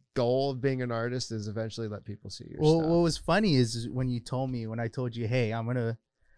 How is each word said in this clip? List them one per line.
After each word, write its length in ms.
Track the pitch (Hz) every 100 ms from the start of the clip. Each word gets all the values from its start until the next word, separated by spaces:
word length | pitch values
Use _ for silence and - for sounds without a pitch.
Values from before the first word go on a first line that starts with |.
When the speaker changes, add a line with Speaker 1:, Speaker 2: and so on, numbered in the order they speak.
| _
Speaker 1:
goal 380 | - 120 131 139
of 100 | 131
being 220 | 135 131
an 80 | 123
artist, 400 | 117 120 123 -
is 160 | 113 104
eventually 400 | 107 110 113 113
let 180 | 104 -
people 240 | 101 104
see 160 | - -
your 120 | -
Speaker 2:
Well, 160 | 151 165
Speaker 1:
stuff. 100 | 156
Speaker 2:
what 60 | 170
was 200 | 170 -
funny 380 | - 180 214 135
is, 180 | 120 117
is 140 | 117
when 180 | 123 131
you 120 | 120
told 320 | - 127 131
me, 160 | 127 110
when 120 | 113
I 80 | 117
told 280 | - 127 117
you, 120 | 110
"Hey, 240 | 127 113
I'm 140 | 113 113
gonna, 320 | 123 117 113 _ _ _